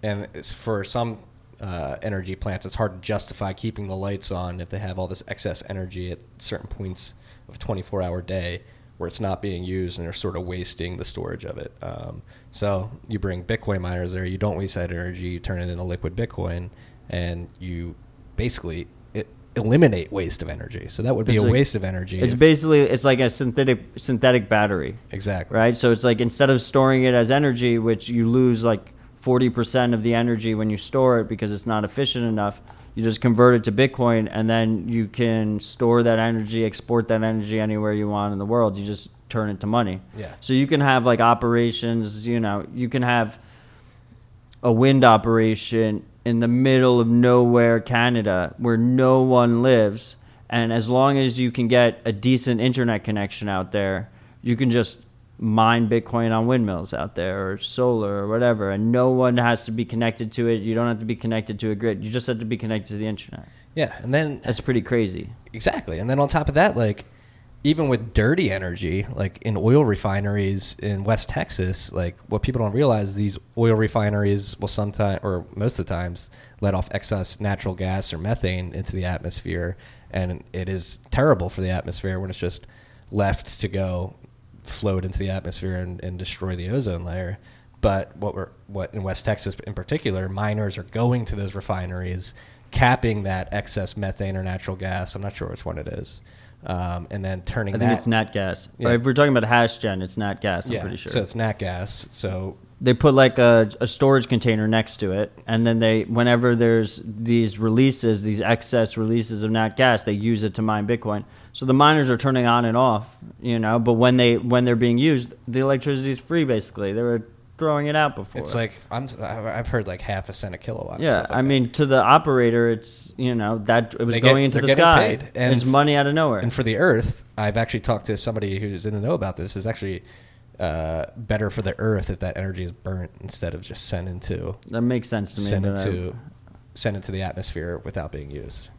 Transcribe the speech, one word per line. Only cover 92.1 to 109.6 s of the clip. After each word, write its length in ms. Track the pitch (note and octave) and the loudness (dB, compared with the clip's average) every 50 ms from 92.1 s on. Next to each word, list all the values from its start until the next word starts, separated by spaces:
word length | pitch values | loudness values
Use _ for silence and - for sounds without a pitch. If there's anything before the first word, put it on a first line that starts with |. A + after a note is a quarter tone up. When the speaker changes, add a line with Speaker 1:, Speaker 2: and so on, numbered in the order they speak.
| F2+ F#2 F2+ - - - - - - - - - | -6 -6 -8 -10 -12 -14 -20 -20 -20 -20 -20 -6
Speaker 1:
capping 520 | - - C3+ A#2+ B2 - - A#2 A2 G#2 G2 | 0 2 4 4 4 4 2 0 0 0 -2
that 300 | G2 F#2+ F#2 F#2 - - | -2 -4 -4 -4 -4 -6
excess 440 | G#2 G2 - - G#2+ F#2+ F#2 - - | -6 -6 -4 -6 -4 -4 -4 -6 -6
methane 400 | G2+ F#2+ F#2+ - G2+ F#2+ F#2+ F#2+ | -6 -6 -4 -4 -6 -6 -4 -4
or 60 | F#2 | -4
natural 320 | F#2 F#2 F#2 - - F#2+ F2+ | -4 -6 -6 -6 -8 -8 -8
gas. 380 | F#2+ F#2+ F#2+ F2+ F2+ - - | -6 -6 -6 -6 -6 -6 -8
I'm 60 | G2+ | -8
not 140 | G2+ G2 - | -8 -10 -8
sure 140 | - - F2 | -8 -10 -10
which 160 | - - - | -10 -10 -10
one 120 | - E2 D#2+ | -10 -8 -8
it 100 | - - | -8 -10
is. 340 | - - - - - - - - - - - - - - - | -10 -10 -10 -12 -14 -16 -20 -20 -20 -20 -20 -20 -20 -18 -10
Um, 420 | - F#2+ F2+ F2+ F2+ F2 F2 E2+ - | -8 -6 -4 -4 -4 -6 -6 -8 -8
and 140 | - G2+ F#2+ | -10 -8 -6
then 160 | F#2+ F#2+ F#2 | -6 -6 -6
turning 340 | F2+ - - B2 A2 G2 G2 | -8 -6 -6 -4 -4 -2 -2
Speaker 2:
I 20 | A2 | 0
think 120 | A#2 A#2+ | 2 2
Speaker 1:
that 60 | A2+ G#2+ | 2 2
Speaker 2:
it's 100 | - A#2+ | 0 0
nat 240 | A2+ A2 A2 G#2+ | 0 0 0 0
gas. 380 | - G#2 G2 F#2+ F2 - - - - - | -4 -4 -4 -4 -4 -8 -10 -18 -10 -4
Speaker 1:
Yeah. 160 | B2 A#2+ A#2+ | 0 2 2
Speaker 2:
If 100 | A#2+ A#2+ | 2 2
we're 100 | C3+ B2+ | 2 4
talking 220 | C3+ D3 D3 C3+ | 4 4 4 4
about 120 | B2 A2 A2 | 2 4 4
hash 320 | A#2+ A#2+ A#2 A2+ - - | 4 4 4 4 0 -4
gen, 220 | - G#2+ G2 F#2+ | -4 -4 -4 -4
it's 140 | F#2 F2+ - | -6 -6 -6
nat 240 | - G#2 G2+ G2 - | -4 -4 -4 -4 -2
gas, 280 | - G#2 F#2 E2+ F#2+ B2 | -2 -2 -2 -2 -4 -4
I'm 60 | A#2+ | -6
Speaker 1:
Yeah, 60 | G#2 | -6
Speaker 2:
pretty 140 | F#2 G2 F2+ | -6 -6 -8
sure. 160 | F2+ - - | -8 -10 -4
Speaker 1:
so 100 | - B2+ | -4 -4
it's 140 | G#2 F2+ - | -4 -4 -4
nat 240 | A2+ A2+ A2 G#2 - | -4 -2 -2 -2 -4
gas. 480 | G2+ F#2 F2+ F2+ F#2 G#2 - - - - - | -6 -6 -6 -6 -8 -8 -8 -10 -12 -12 -12
So 440 | - - G2 F#2+ F#2 F#2+ F#2+ - - - - - - | -8 -6 -6 -4 -4 -6 -8 -10 -12 -20 -20 -16 -2
Speaker 2:
They 140 | - B2+ B2 | 2 2 2
put, 200 | A#2+ - D3 C3+ | 6 6 6 8
like, 240 | C3 C3 B2+ B2 - | 8 6 6 6 6
a, 320 | B2 A#2+ A#2 A2+ A2+ G#2 - - | 6 8 8 8 6 4 0 -4
a 60 | - A2+ | -6 -6
storage 420 | - - C#3+ C3+ C3+ C3+ A#2+ - | 0 2 4 6 6 4 4 2
container 360 | C3 A2+ - B2 A2+ G#2+ G#2+ | 0 0 2 2 0 2 2
next 320 | G#2+ A2 A2+ G#2+ - - - | 2 2 2 0 0 -4 -6
to 100 | A2 G2 | -4 -2
it, 200 | F#2 G2 G#2+ - - - - | -2 -2 -2 -4 -6 -16 -6
and 220 | - A2+ A2+ A#2 A#2 | -2 0 2 2 2
then 120 | A#2 A2+ | 2 4
they, 240 | A2+ A2 A2 A2 G#2 | 4 4 4 2 2
whenever 500 | - A2+ A#2 A#2+ B2 A#2+ A#2+ A#2+ B2 A#2+ | 0 0 2 4 4 4 4 4 4 4
there's 460 | A#2 A#2+ A2+ A#2 A2+ A2 G#2 - - - | 4 4 4 6 4 2 0 -4 -10 -12
these 540 | A2+ G#2 G#2 A2+ A#2 A#2 A#2 A2+ G#2+ F#2+ G#2 | -12 -10 -6 0 2 4 4 4 2 0 0
releases, 640 | A2 A2+ A2 A#2 C3 C3+ C3 - - A2+ A2 G2+ G2+ | 0 2 4 6 6 4 4 2 2 2 2 2 0
these 160 | G#2+ G#2+ G2+ | -2 -2 -2
excess 560 | G2+ G2 A#2 A2+ - - - A#2+ A2+ G#2 - | 2 2 0 0 0 0 2 2 2 2 0
releases 480 | - A2 A2 A2+ A#2 A2 A2+ A2+ G#2 G#2+ | -2 -2 0 0 0 0 -2 -4 -4 -2
of 80 | A2 | 0
nat 240 | A2 A2+ | 0 2